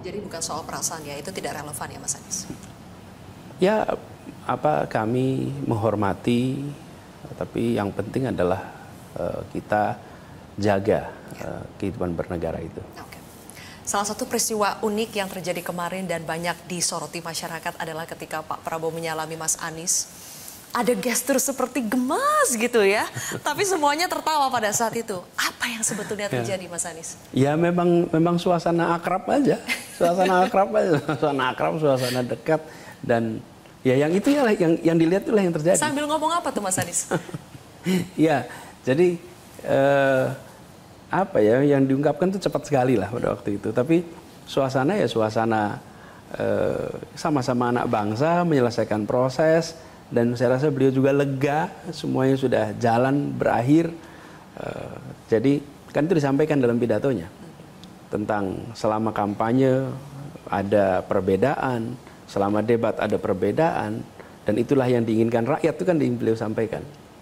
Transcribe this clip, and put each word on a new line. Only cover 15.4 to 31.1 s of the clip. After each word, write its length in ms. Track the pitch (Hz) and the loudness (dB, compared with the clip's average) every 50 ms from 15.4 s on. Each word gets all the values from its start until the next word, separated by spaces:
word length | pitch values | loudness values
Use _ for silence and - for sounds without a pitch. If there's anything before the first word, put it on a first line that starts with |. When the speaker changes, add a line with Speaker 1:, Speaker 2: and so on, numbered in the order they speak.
| 156 180 170 170 | -6 -4 -4 -4
Speaker 1:
kemarin 480 | 175 - 175 175 175 170 180 190 190 175 | -6 -6 -6 -4 -4 -4 -4 -4 -4 -4
dan 160 | 170 165 160 | -4 -4 -4
banyak 320 | 156 160 170 175 175 170 175 - | -6 -6 -2 -2 -2 -4 -4 -6
disoroti 560 | - 180 175 160 - 185 160 151 151 - 214 | -8 -4 -4 -2 -2 -2 -4 -6 -8 -8 -10
masyarakat 560 | 170 165 156 - 185 165 165 160 - 175 170 | -10 -8 -8 -8 -8 -8 -8 -8 -8 -8 -6
adalah 320 | - 175 165 156 160 165 - | -6 -8 -8 -8 -8 -10 -10
ketika 320 | 160 - 160 - - 156 | -12 -12 -10 -8 -8 -8
Pak 240 | 156 - - - - | -8 -8 -10 -8 -8
Prabowo 320 | - 165 160 160 165 160 | -6 -6 -4 -4 -4 -4
menyalami 400 | 165 165 165 156 160 156 160 160 | -4 -4 -4 -4 -4 -6 -6 -8
Mas 240 | 160 160 160 - - | -6 -4 -4 -4 -4
Anies. 480 | - 165 160 160 170 185 - - - - - - - - - - - - - - - - - | -6 -8 -8 -6 -4 -2 -2 -2 -2 -6 -12 -18 -18 -18 -18 -16 -16 -18 -18 -18 -12 -4 -2
Ada 160 | 240 226 240 247 190 | 0 2 2 2 2
gestur 400 | - 247 226 - - - 277 262 | 0 -2 -2 0 0 2 2 2
seperti 480 | - 277 262 - 254 247 - 294 233 | 0 0 -2 -2 -4 -2 -2 -2 -2
gemas 640 | 208 254 254 247 262 320 440 554 587 605 622 554 - | 0 0 0 0 0 0 0 2 2 4 4 2 2
gitu 320 | 240 214 233 240 240 226 | 2 0 0 2 4 4
ya, 240 | 196 196 202 233 320 - - - - | 4 4 4 2 0 -4 -6 -8 -8
<laughs> 200 | - - - - | -8 -8 -6 -4
tapi 160 | 311 285 320 | -4 -2 0
semuanya 480 | 415 370 381 320 294 285 285 311 359 359 | 0 0 2 2 2 2 2 2 0 -2
tertawa 400 | 330 302 - 311 311 294 277 262 | -2 -4 -2 0 0 2 2 2
pada 240 | 247 233 214 202 208 | 2 0 0 0 0
saat 160 | - 233 220 233 233 | 0 0 -2 -2 -4
itu. 240 | 220 220 196 180 - - - - | -6 -6 -8 -8 -10 -10 -6 -4
Apa 320 | - - - - - 247 | -4 -4 -4 -6 -6 -6
yang 160 | 233 220 220 | -4 -4 -4
sebetulnya 400 | - 226 202 190 - 214 202 208 | -2 -2 -4 -4 -6 -6 -4 -4
Speaker 2:
Ya. 80 | 196 - 123 | -2 -2 -2
Speaker 1:
terjadi, 280 | 113 - 190 185 180 | -2 -2 -4 -6 -6
Mas 160 | 170 170 165 | -8 -8 -8
Anies? 320 | - 175 160 165 165 - - - - - | -8 -8 -10 -12 -12 -14 -14 -16 -16 -4
Speaker 2:
Ya, 240 | - 127 135 143 151 | 0 2 2 4 4
memang, 560 | 165 170 170 175 180 175 175 170 170 175 - | 2 2 2 2 4 4 4 4 4 4 4
memang 320 | - 160 165 175 175 170 | 4 4 4 4 2 2
suasana 520 | - 190 175 165 - 175 170 170 170 170 170 | 2 2 2 2 2 2 2 2 2 2 0
akrab 280 | 170 - 170 180 190 - - | 0 0 -2 -2 -2 0 0
aja, 320 | 247 294 269 190 185 - - - - - - - - | 0 2 4 2 2 0 -2 -6 -6 -6 -8 -10 -2
suasana 400 | - 185 170 180 190 185 190 185 180 | 2 2 2 4 4 4 4 4 4
Speaker 1:
<laughs> 60 | 185 | 4
Speaker 2:
akrab 280 | - - 190 202 233 214 | 4 4 2 2 4 2
aja, 240 | 214 208 185 156 139 | 2 2 4 2 2
suasana 440 | - - | 2 0